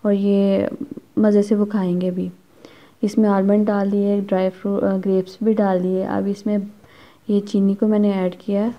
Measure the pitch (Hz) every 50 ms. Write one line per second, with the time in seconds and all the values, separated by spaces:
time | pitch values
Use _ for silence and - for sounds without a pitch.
0 | - 208 202 196 196 202 202 196 196 196 196 196 202 - - - - - - -
1 | - _ _ - 214 214 208 202 202 208 226 208 208 208 208 214 185 180 175 180
2 | 180 185 180 180 180 180 180 - _ _ _ - - - - - - - _ _
3 | - 208 202 - 214 208 202 196 190 196 202 208 214 214 208 202 196 196 196 202
4 | 202 202 202 202 196 202 196 185 185 185 185 - - 202 202 196 196 196 196 190
5 | 185 196 190 190 185 185 - - 208 220 220 208 208 196 190 180 180 185 185 185
6 | 190 202 202 196 196 196 202 202 - 214 208 208 196 208 - - - - - -
7 | - - - _ _ - 208 202 202 202 - 202 196 196 196 202 226 214 214 214
8 | 208 208 202 190 185 180 185 - - - 202 202 208 233 240